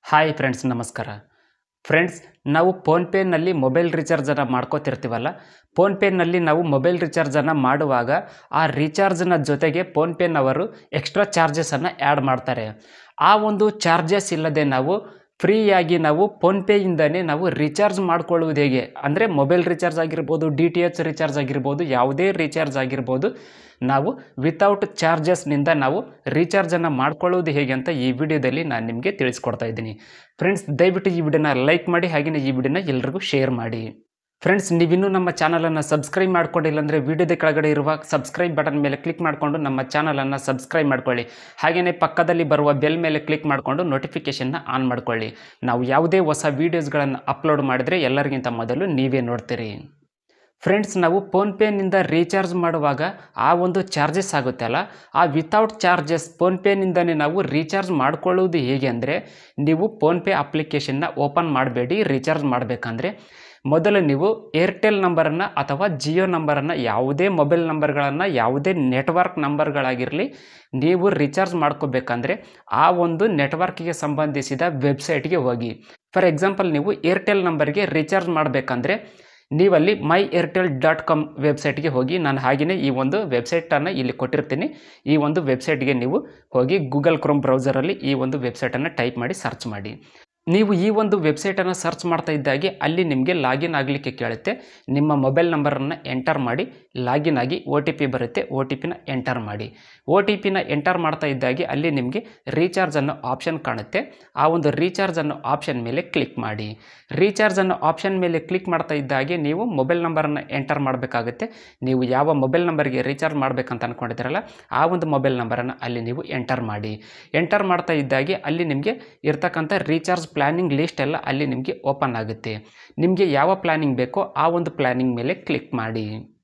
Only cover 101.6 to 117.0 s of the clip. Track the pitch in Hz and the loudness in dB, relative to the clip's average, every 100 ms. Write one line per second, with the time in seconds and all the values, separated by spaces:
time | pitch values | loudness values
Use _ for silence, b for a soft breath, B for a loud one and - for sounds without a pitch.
101.6 | 175 135 160 139 123 131 - B - 151 | -2 -2 0 0 -2 -6 -10 B -6 0
102.6 | 175 180 180 147 139 156 123 131 - 160 | 0 0 0 0 -2 -4 -6 -4 -4 -4
103.6 | 156 117 107 185 277 B B - 151 170 | -4 -6 -4 -4 -6 B B 0 2 4
104.6 | 151 156 175 175 190 165 151 143 113 143 | 2 2 0 0 -2 -2 -4 -4 -4 -4
105.6 | - 127 117 135 - - 127 - 113 107 | -2 -6 -4 -4 -2 -2 -2 -4 -6 -6
106.6 | 107 110 B B B 131 196 202 214 190 | -8 -12 B B B 2 2 4 2 2
107.6 | 190 180 156 156 196 190 180 165 160 185 | 0 2 0 0 -2 0 0 -2 -2 -4
108.6 | 185 165 151 151 135 139 135 175 147 165 | -2 -2 -2 -4 -2 -2 -2 -2 -2 -2
109.6 | 240 156 131 170 170 156 151 147 - 139 | -2 -2 0 0 0 0 0 -2 -4 -6
110.6 | 139 143 135 131 127 120 117 120 226 B | -2 -2 0 -2 -2 -4 -4 -6 -10 B
111.6 | B B 127 131 127 131 143 151 131 147 | B B -2 0 2 2 2 2 2 2
112.6 | 175 160 147 127 123 143 160 147 135 131 | 0 0 -2 -2 -2 -2 -2 0 -2 -2
113.6 | 127 123 123 117 120 - 127 170 - B | -4 -6 -6 -6 -8 -6 -4 -4 -6 B
114.6 | B 120 165 175 160 143 135 123 113 120 | B 0 2 0 0 0 0 0 -2 -4
115.6 | 123 127 120 120 117 131 - 139 113 127 | -4 -6 -6 -6 -6 -8 -6 -8 -4 -4
116.6 | 117 104 107 107 | -4 -6 -6 -10